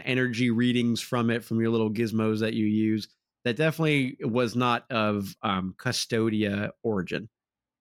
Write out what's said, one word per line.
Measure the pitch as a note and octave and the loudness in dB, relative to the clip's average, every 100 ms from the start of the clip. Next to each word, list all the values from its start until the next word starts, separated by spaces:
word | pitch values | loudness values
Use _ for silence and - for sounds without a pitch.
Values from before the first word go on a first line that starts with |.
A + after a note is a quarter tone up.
| B2+ | -2
energy | B2+ B2+ A2+ B2 | 0 0 2 2
readings | A2+ B2 B2 A#2+ A2+ | 2 2 2 2 0
from | - B2 A#2 | -2 0 0
it, | A#2 | 0
from | - A2+ | -2 0
your | A2+ | 2
little | A2+ A2 | 2 0
gizmos | G#2+ A#2 A2 A2 A2 | 0 -2 0 0 2
that | A2 | 0
you | A2+ G#2+ | 0 0
use. | G#2+ G#2+ A2 G#2 _ _ _ - | 2 2 0 -4 _ _ _ -4
That | A#2 | 0
definitely | D#3+ D#3 D#3+ D3 C3 - | 0 2 0 2 0 -4
was | - A2+ A#2+ | -2 0 0
not | A#2+ B2 A#2+ - | 0 0 0 -2
of, | B2 G#2+ G#2 G2 - | 0 0 0 -2 -4
um, | A2+ F#2+ F#2 F#2 | -2 -2 -2 -4
Custodia | B2+ A#2+ - A#2 A2+ G#2+ G#2 G2+ G#2 - | -4 -4 -2 0 0 0 0 -2 -4 -6
origin. | A#2 G#2 E2+ E2+ A2 _ _ _ _ _ | -2 -2 -2 -6 -8 _ _ _ _ _